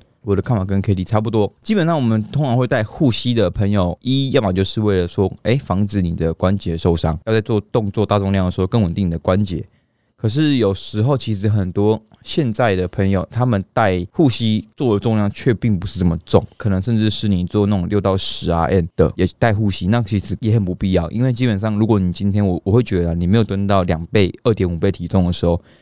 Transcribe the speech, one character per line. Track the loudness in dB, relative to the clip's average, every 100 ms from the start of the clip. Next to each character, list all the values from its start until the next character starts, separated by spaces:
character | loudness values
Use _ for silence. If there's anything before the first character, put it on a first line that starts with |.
| _ _
我 | -4 -2
的 |
看 | 0 -2
法 |
跟 | 0 -2
K | 0
D | -2
差 | 0 -2
不 | 0
多， | 0 -2 _
基 | -2
本 | 0
上 | 2 0
我 |
们 | 0 0
通 | -2 -2
常 | 0 0
会 |
带 | 0 0
护 | -2 0 0
膝 | 0 0
的 | 0 0
朋 | 0 0
友， | 2 0 -2
一， | -2 -2 0
要 | 0
么 | 0
就 | 0
是 | 0 0
为 | 0 0
了 | -2
说， | -2 -2 -2
哎， | -2 -2
防 | 0 -2
止 | 0 -2
你 | -2
的 | -2 -2
关 | 0 -2 -2
节 | -4 -2
受 | 0
伤， | 2 0 -4
要 | -2
在 | -2
做 | 0 -2 0
动 | -4 -2
作 | -2 0
大 | 0
重 | 2
量 | 0
的 | 0
时 | 0
候 | 0
更 | 0
稳 | 0
定 | 0 -2
你 |
的 | -2
关 | 0 0
节。 | 0 -4 -10 _ _ _ _
可 | -6 -2
是 | 0 0 2
有 | 2
时 | 0 -4 -2
候 | 0 0
其 | -2
实 | -2 0
很 | 0 0
多 | 0 2 0 _ _
现 | -6 -2 -2
在 | 0 0 0
的 | -2
朋 | 0 0
友， | 0 -2
他 | -2
们 | 0 0 -2
带 | 0 2 0 -2
护 | 2 2
膝 | 2 0 0 -4 -4
做 | 0
的 | 2
重 | 2 0
量 | 0
却 | -2 -2
并 | 0 0 -2
不 | -4
是 | -2
这 |
么 | 0 -2
重， | 0 0 0 -6
可 | -2
能 | -2
甚 | 0 0
至 | 0
是 | 0 -2
你 | 0
做 | 0 0 0
那 | 0
种 | 0
六 | 0
到 | 0 0
十 | -2 -4 -2
R | 0 2
M | 2 0
的 | 0 0 2
也 | -2 0
带 | 0
护 | 2 0
膝， | -2 0
那 | 0
其 | 0 -4
实 | -4 -4
也 | 0
很 | 0
不 | 0
必 | -2 0
要， | 0 0
因 | -2
为 | -2
基 | 0 0
本 | 0
上 | -2 0
如 |
果 | 2 2
你 | 2
今 | 0 0
天 | 2 0
我， | 0
我 | 2
会 | 2
觉 | 2 0
得 | 0
啊， |
你 | 0 2
没 | 2
有 |
蹲 | 2 -2 0
到 | 2
两 | 2 -2 0
倍、 | 2 0 0
二 | -2
点 | 0 0
五 | 0
倍 | -2
体 | -2 -2
重 | 0 0
的 |
时 | 0
候， | 0 0 -4 _